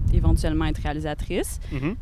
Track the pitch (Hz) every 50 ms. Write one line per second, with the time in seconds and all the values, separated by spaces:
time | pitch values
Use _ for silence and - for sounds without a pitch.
0 | - - - - - - - - - 165 156 156 160 156 151 - - 147 143 151
1 | 156 151 147 - - - 165 214 381 - - - - - 156 135 135 151 226 -